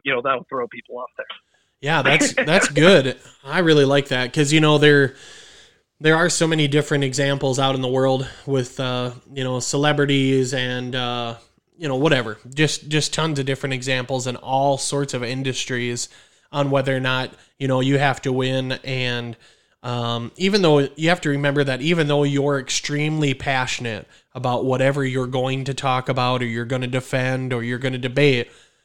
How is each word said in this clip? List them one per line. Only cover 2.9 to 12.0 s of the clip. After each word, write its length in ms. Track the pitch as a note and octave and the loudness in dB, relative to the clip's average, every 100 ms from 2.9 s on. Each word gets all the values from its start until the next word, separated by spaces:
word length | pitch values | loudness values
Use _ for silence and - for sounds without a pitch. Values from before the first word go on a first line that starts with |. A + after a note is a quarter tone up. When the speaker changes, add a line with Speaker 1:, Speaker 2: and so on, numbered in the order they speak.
| F3 C3 - - _ | 8 4 -4 -12 _
Speaker 2:
I 160 | C3+ E3+ | -4 0
really 260 | D#3+ D3+ C3+ | 4 6 6
like 240 | C#3+ C3+ | 4 2
that, 220 | B2+ B2 | -2 -2
'cause, 220 | D#3 C#3+ | 0 2
you 80 | D#3 | 4
know, 160 | D3+ D3+ | 6 6
there, 380 | D3 C#3+ C3+ - - - - - - _ _ - | 6 6 4 -2 -20 -20 -20 -20 -20 _ _ -2
there 160 | D#3 D#3+ | 2 2
are 140 | F3 | 2
so 160 | - E3 | 0 0
many 220 | D#3+ C#3+ | 2 2
different 360 | D3 D3 D3 | 0 0 0
examples 540 | C3+ B2+ C#3 C#3 C3+ B2+ | 0 -2 -2 0 -2 0
out 160 | C3+ | 0
in 80 | C3+ | 0
the 60 | B2+ | 0
world 400 | C3 C3+ C3 C3 - - | 2 2 0 -4 -10 -4
with, 340 | C3+ B2 - | -2 -2 -6
uh, 340 | B2+ B2 B2 A#2+ - | -6 -4 -6 -10 -14
you 100 | C3+ | -8
know, 160 | B2+ B2+ | -4 -4
celebrities 920 | - C#3 D3 D3 C#3+ C#3 C3+ C3+ B2 | -2 0 2 2 2 2 2 2 0
and, 400 | C3+ B2+ B2+ B2 B2+ | -2 -4 -4 -6 -6
uh, 420 | B2 A#2+ A#2 A2+ _ _ _ - | -4 -4 -6 -10 _ _ _ -10
you 100 | D#3 | -4
know, 80 | |
whatever. 420 | C3 | 0